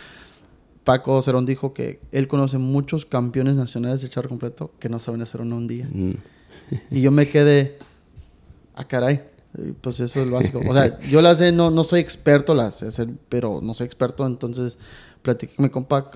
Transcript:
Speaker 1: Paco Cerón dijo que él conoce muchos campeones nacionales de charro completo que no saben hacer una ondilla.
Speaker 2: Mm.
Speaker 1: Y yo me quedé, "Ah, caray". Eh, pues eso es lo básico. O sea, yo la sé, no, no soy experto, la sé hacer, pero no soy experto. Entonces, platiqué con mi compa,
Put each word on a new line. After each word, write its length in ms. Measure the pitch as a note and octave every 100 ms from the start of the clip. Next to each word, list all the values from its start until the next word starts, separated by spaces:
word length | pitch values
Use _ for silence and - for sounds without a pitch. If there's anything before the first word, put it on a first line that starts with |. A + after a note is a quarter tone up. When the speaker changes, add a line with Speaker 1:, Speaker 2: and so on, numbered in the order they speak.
| - - - _ _ _ _ _
Speaker 1:
Paco 380 | - C3 C3 C3+
Cerón 240 | C3 B2+ B2+
dijo 280 | C3 C3+
que 260 | C3+ A#2+ - -
él 160 | C3+ C3+
conoce 300 | C#3+ C3+ C3+
muchos 480 | C3 C#3 C#3 D#3+ -
campeones 500 | C3 B2 B2 C3 C#3
nacionales 460 | B2 A#2+ A#2+ C3
de 80 | C3
charro 200 | - B2+
completo 420 | B2 A#2+ - - _
que 100 | A#2+
no 100 | A#2
saben 220 | A#2 A#2
hacer 200 | A#2 A#2+
una 140 | A#2 A#2
ondilla. 320 | A#2 A#2 B2
Speaker 2:
Mm. 220 | G2 F#2 - - _ _ - - C3+ -
Speaker 1:
Y 100 | -
yo 100 | C3
me 160 | C#3+ C#3+
quedé, 500 | D3 D3 C#3+ C3+ - - _ _ - - _ _ - _
"Ah, 140 | - C3
caray". 340 | B2+ B2 C#3+ - _ _ -
Eh, 160 | - -
pues 200 | - A#2
eso 220 | B2 C#3
es 60 | C3
lo 60 | B2
básico. 240 | G#2 B2 A#2
O 60 |
sea, 260 | C3 C3+ -
yo 200 | - C#3+
la 140 | E3+ E3+
sé, 160 | F3
no, 180 | E3+ E3
no 140 | D#3+
soy 160 | D#3+ F3
experto, 560 | D#3+ - - C#3+ C#3+ D3+
la 160 | A2+
sé 160 | - G#2+
hacer, 220 | A2+ A#2 B2 _
pero 300 | A#2+ A2+ F#2
no 120 | G#2 A2+
soy 100 | A#2+
experto. 400 | - B2 B2 C3+
Entonces, 520 | B2 A#2+ A#2+ B2 A#2 - - - _
platiqué 340 | - A#2+ - -
con 80 |
mi 60 | C#3
compa, 400 | C3+ B2+ C#3 C#3